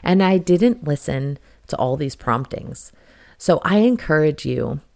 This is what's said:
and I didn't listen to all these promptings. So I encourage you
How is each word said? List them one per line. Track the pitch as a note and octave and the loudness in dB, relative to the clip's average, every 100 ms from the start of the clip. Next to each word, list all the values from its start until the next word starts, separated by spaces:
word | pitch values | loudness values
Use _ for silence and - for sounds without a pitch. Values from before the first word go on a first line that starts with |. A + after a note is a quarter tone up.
and | - F#3 | 0 2
I | F#3 F#3+ | 4 2
didn't | F3+ F3 A#3 A#3 | 2 4 2 0
listen | D3+ C#3+ - C3+ C#3 C#3+ _ _ - | -4 -4 -4 -6 -6 -8 _ _ -10
to | - | -4
all | B2+ C3+ | -2 -2
these | C#3 - | -4 -6
promptings. | - A#2 C3+ - - - - - _ _ - - | -4 -2 -4 -10 -12 -16 -18 -20 _ _ -20 -6
So | - E3 | 0 0
I | - G3+ | 2 4
encourage | A3+ A#3+ - D#3 D#3 D3 C3+ | 4 2 0 2 2 0 -4
you | B2 A#2+ C#3 - | -4 -4 -6 -10